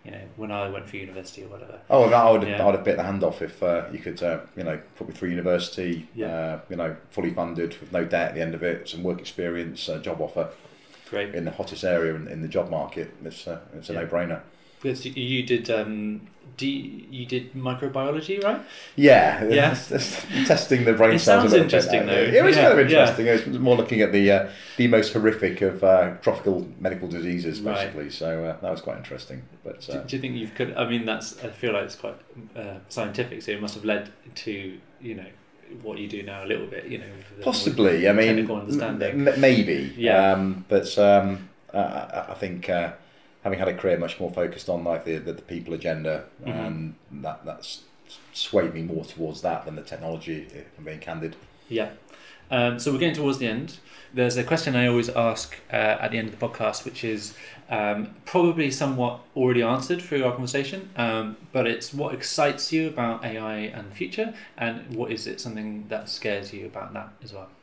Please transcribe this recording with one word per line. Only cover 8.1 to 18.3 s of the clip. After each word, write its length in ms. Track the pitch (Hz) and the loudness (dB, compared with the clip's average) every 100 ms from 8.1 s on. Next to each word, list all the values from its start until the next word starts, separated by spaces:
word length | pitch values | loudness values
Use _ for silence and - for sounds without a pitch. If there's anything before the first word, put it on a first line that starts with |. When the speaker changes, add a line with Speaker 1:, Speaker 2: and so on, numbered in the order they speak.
| 85 82 | 0 0
Speaker 2:
at 60 | 78 | -2
the 60 | |
end 120 | 82 | -6
of 100 | 82 | -4
it, 260 | 87 82 - | -4 -4 -8
some 120 | 82 | -8
work 180 | 90 87 | -6 -6
experience, 680 | - - 87 87 82 - - | -8 -8 -6 -6 -8 -10 -10
uh, 80 | 80 | -8
job 200 | - 80 | -8 -6
offer 280 | 76 - 80 - - - _ - - | -6 -4 -6 -8 -20 -20 _ -20 -10
Speaker 1:
Great. 240 | 101 101 | -6 -6
Speaker 2:
in 120 | 87 87 | -6 -8
the 60 | |
hottest 320 | 85 98 85 95 | -8 -10 -4 0
area 280 | 87 82 80 | 0 0 -4
in, 120 | 78 | -8
in 140 | 78 | -10
the 80 | 80 | -4
job 200 | 98 87 | -4 -2
market. 420 | 80 73 - 78 - | -4 -6 -8 -10 -12
It's, 240 | 80 80 - | -16 -14 -12
uh, 120 | 82 - 78 | -12 -12 -18
it's 120 | 78 | -10
a 40 | |
Speaker 1:
Yeah. 80 | - | -8
Speaker 2:
no-brainer. 400 | 82 87 87 80 - _ _ _ | -2 -2 -2 -6 -10 _ _ _
Speaker 1:
Good. 160 | 139 131 | -6 -6
So 120 | 131 | -8
you 320 | 131 123 131 | -6 -4 -2
did, 300 | 120 120 110 | 0 0 0
um, 560 | 113 107 107 104 107 - _ - 123 | -2 -2 -4 -6 -8 -12 _ -20 -8
D, 500 | 135 139 135 - - | -6 -6 -8 -14 -16
you 160 | 131 123 | -14 -6
did 280 | 127 123 | -6 -6
microbiology, 880 | 131 127 127 139 135 135 151 156 | -8 -6 -4 -4 -4 -2 -4 -4